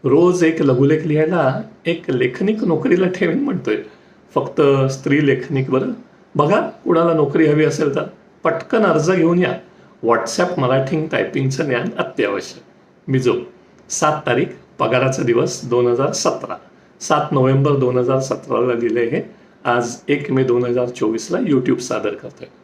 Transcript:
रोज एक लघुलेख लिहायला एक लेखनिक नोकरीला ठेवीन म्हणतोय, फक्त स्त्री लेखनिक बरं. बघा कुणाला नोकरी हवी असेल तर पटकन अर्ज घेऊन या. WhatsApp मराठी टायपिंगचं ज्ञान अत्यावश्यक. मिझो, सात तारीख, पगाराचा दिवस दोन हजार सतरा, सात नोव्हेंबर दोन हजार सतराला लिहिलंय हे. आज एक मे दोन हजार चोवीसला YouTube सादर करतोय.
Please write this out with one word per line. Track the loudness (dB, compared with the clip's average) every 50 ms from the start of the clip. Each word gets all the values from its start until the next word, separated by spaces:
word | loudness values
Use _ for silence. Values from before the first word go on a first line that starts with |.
| 2
रोज | 4 4 6 6 4 4 4 2
एक | 2 2 2
लघुलेख | 2 2 4 4 4 4 2 2 0
लिहायला | 0 0 2 2 2 2 2 2 2 0 -2 -8 -10 -16 -8 _
एक | -4 -4 -4 -4 -4
लेखनिक | 0 0 0 0 0 0 0 0 0 0 0
नोकरीला | 0 0 0 2 2 2 4 2 0
ठेवीन | 0 0 -2 0 0 0 -2
म्हणतोय, | -2 -2 -4 -2 -2 -4 -4 -4 -10 -18 -20 -20 -20 _ -20 _ _ -4
फक्त | -4 -4 -4 0 2 4 4 4 4 2 0
स्त्री | -2 -4 -2 0 2 2 4
लेखनिक | 2 2 0 -2 -4 -4 -4 -2 0
बरं. | 0 0 0 -2 -6 -10 -12 -20 -20 _ _ _ _
बघा | 0 2 2 2 0
कुणाला | 0 -4 -10 -10 -2 0 2 2 2 2
नोकरी | 2 2 0 2 2 2 4
हवी | 4 4 4 2
असेल | 2 2 0 -2 -2 -2
तर | -4 -6 -6 -12 -20 _ _ _ _ -4
पटकन | -4 -4 -4 -6 -2 0 2 2
अर्ज | 4 2 2 2 2
घेऊन | 2 2 2 2 4 2
या. | 2 0 -2 -6 -10 -18 -20 -20 -20 -20 _ _ 0
WhatsApp | 0 0 0 0 -4 -2 -2 -2 -2 0 -2
मराठी | 0 2 2 0 0 0 -2 -4 -4 -2
टायपिंगचं | -2 -2 -2 -2 -2 -2 -2 -2 -2 -2 -2
ज्ञान | -2 -2 -2 -4 -6 -6 -6
अत्यावश्यक. | -8 -6 -2 -2 -2 -2 -2 -6 -8 -10 -16 -20 -20 -20 _ _ _ _ _ _ _ -2
मिझो, | -2 0 2 2 0 0 -4 -10 -18 -20 _ _ _ _ -16 -10
सात | -4 0 0 0 0 0 -2
तारीख, | -2 0 0 0 -4 -6 -16 -20 _ -8 -6
पगाराचा | -2 0 0 2 2 0 0 -2
दिवस | 0 2 2 2 2 0 -4 -8 -6
दोन | -2 0 2 2
हजार | 2 2 0 0 -2
सतरा, | -2 -2 -2 -2 -2 -2 -8 -10 -12 -12 -14 -20 _ _ _ _ _ _
सात | -4 0 0 0 0 0
नोव्हेंबर | 0 2 2 4 4 2 2 2 2
दोन | 2 0 0 0 0
हजार | 0 0 0 -2
सतराला | -2 -4 -6 -8 -6 -4 -2 0 0 0 0
लिहिलंय | 0 -2 -2 0 0 0
हे. | 0 -2 -4 -6 -8 -16 -20 -20 -20 _ _ -2
आज | 0 0 0 0 -4 -8 -12 -4 -2
एक | -2 -2 -2 -2
मे | 0 0 2
दोन | 2 0 0 0
हजार | -2 -2 -2 -2 -4
चोवीसला | -4 -4 -2 -2 -2 -4 -4 -4 -4 -4
YouTube | 0 0 0 0 2 0 -2 -2
सादर | -2 -6 -6 -4 -4 -6 -6
करतोय. | -6 -12 -18 -16 -18 -20 -20 -20 _